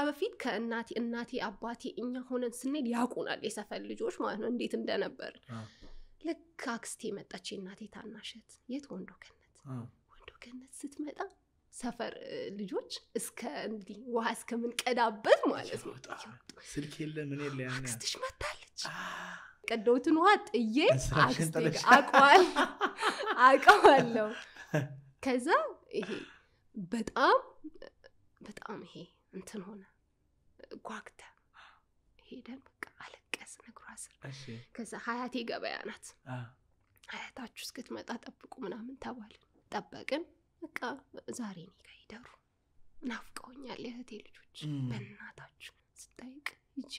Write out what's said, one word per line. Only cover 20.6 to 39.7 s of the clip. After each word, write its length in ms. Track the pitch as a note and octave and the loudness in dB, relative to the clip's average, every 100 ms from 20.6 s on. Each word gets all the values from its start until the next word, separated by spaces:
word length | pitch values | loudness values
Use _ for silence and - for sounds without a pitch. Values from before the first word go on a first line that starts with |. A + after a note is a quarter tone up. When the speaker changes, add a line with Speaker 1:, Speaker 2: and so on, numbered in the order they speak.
| A3 A3+ G4 | 2 4 6
Speaker 2:
እንስራሽን 360 | D5+ - - | 6 4 4
Speaker 1:
አክስቴ 300 | A3+ B3 D#3+ | 4 4 0
Speaker 2:
ጥለሽ። 220 | - F#3+ - | 2 0 2
Speaker 1:
ጋር 140 | - | 10
አውቀዋል-፣ 560 | C4 C#4 C4+ C4+ F4 F4 | 10 10 8 12 12 10
Speaker 2:
<laughs> 920 | C#4+ F4 - G4+ - A4 - A#4 B3+ | 6 0 2 -2 0 -2 0 -2 8
Speaker 1:
አውቀዋለሁ። 840 | B3+ C#4 D#4 G4+ E4+ C#4 A#3+ A3+ G#3+ A#3 - - - D#3 C3+ - - _ | 8 10 10 12 12 10 8 0 -2 -4 -12 -18 -2 0 0 -8 -18 _
ከዛ 260 | C4+ B3+ B3 B4 D#5 F#4 - | 0 0 4 4 4 -6 -8
ይሄ 160 | - - - - - _ _ _ - F3 | -6 -4 -8 -10 -20 _ _ _ -12 -6
በጣም፣ 520 | A#3 G#3+ - D4 B4 - - D#4 - - _ - _ _ _ | -4 -4 2 6 6 2 -14 -16 -16 -20 _ -20 _ _ _
በጣም 380 | G#3 - - G3 | -18 -16 -12 -12
ይሄ 140 | - - E3+ _ _ | -12 -16 -18 _ _
እንትን 280 | F#3 F#3+ G#3+ | -16 -12 -12
ሆነ። 200 | F#3 G#3+ F#3+ _ _ _ _ _ _ _ - - | -12 -14 -20 _ _ _ _ _ _ _ -18 -16
ጓግተ 400 | - G#3+ - - - _ _ - - _ _ _ _ _ | -12 -14 -14 -20 -20 _ _ -20 -20 _ _ _ _ _
ሄደን 420 | - B3+ A#3 C4+ | -20 -18 -14 -16
በቃ 200 | - _ - _ | -18 _ -18 _
አለቀስን 640 | - - _ - - - - | -20 -20 _ -10 -10 -20 -20
እግሯ 200 | - - A3+ | -20 -20 -18
ስር። 180 | - _ | -20 _
Speaker 2:
እሺ። 180 | C3+ C3+ C3+ A#2 - | -16 -14 -14 -16 -16
Speaker 1:
ከዛ 200 | - A3 - | -14 -12 -10
ሀያቴ 360 | A#3+ A#3+ B3 B3 | -6 -6 -4 -6
ገበያ 340 | A3+ - - C#2 | -6 -6 -4 -6
ናት። 240 | - - - - - | -8 -12 -18 -20 -10
Speaker 2:
አ- 220 | B2+ A#2 - _ _ _ _ | -10 -10 -16 _ _ _ _
Speaker 1:
አያታችሁ 600 | - - F4+ - A#3+ - | -16 -12 -12 -12 -14 -12
እስክትመጣ 460 | - - - A3+ G#3+ A#3 | -12 -12 -10 -10 -8 -8
ጠብቁ 340 | - - - - | -10 -20 -20 -10
ምናምን 360 | G#3 A#3+ A#3 C4+ | -10 -8 -12 -12
ተባልን። 460 | A#3 B3 G#3+ - _ _ _ | -12 -12 -14 -20 _ _ _